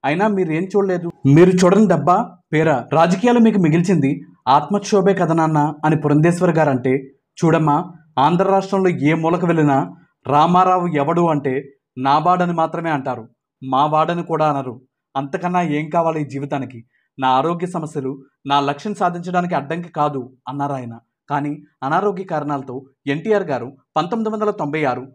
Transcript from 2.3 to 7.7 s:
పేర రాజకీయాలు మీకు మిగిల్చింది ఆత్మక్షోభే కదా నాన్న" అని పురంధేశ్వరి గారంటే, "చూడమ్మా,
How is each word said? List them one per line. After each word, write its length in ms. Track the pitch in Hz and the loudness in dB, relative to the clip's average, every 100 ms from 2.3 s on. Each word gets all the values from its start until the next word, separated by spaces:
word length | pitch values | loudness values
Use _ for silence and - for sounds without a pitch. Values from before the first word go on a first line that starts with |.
| - _ | -10 _
పేర 160 | 156 160 | 0 2
రాజకీయాలు 680 | 135 110 151 170 185 240 240 | 0 0 2 4 4 2 6
మీకు 200 | 226 208 | 4 4
మిగిల్చింది 600 | 165 160 180 175 135 147 - _ - | 2 2 2 2 2 -2 -8 _ 2
ఆత్మక్షోభే 680 | 139 156 202 202 208 185 | 2 2 -6 0 2 2
కదా 200 | 180 175 | 2 0
నాన్న" 400 | 165 160 156 147 156 156 | 0 2 2 0 -2 -2
అని 100 | 156 | 0
పురంధేశ్వరి 560 | 151 147 165 175 180 | 2 2 2 2 0
గారంటే, 460 | 160 151 131 131 131 - _ _ - 165 | 2 2 0 0 -2 -4 _ _ -2 2
"చూడమ్మా, 460 | 160 156 | 2 2